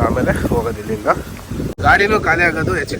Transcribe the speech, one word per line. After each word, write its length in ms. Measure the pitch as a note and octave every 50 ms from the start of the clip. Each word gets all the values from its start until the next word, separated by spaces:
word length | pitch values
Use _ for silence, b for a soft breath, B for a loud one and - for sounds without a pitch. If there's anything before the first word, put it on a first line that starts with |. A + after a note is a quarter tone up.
| A#2
ಆಮೇಲೆ 280 | A2+ - - B3 - - - - -
ಹೋಗೋದು 300 | - A#3 A3+ A#3 A3 G#3 G#3
ಇಲ್ಲಿಂದ. 260 | G#3+ A3 G#3+ - C#3 - - - - - - - - A#2 A2+ - - - - - D3
ಗಾಡಿನೂ 320 | E3 F#3+ G3+ G3+ G#3+ G#3 - E3+
ಖಾಲಿ 160 | E3 E3 F3 E3+
ಆಗೋದು 240 | D#3+ D#3+ D#3 - - E3
ಹೆಚ್ಚು 160 | C#3+ C#3 -